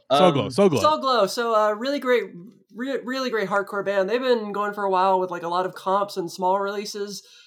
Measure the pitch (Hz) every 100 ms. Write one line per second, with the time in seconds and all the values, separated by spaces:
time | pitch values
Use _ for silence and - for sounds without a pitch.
0 | - 139 180 139 104 156 196 127 302 311
1 | 262 240 190 247 233 214 214 214 262 285
2 | 254 240 190 175 190 - _ 202 262 254
3 | 220 262 254 214 190 202 196 202 190 202
4 | 190 247 262 233 208 202 208 208 196 185
5 | 190 185 185 175 165 175 185 - 190 196
6 | 196 196 170 190 180 196 196 208 208 208
7 | 202 190 - -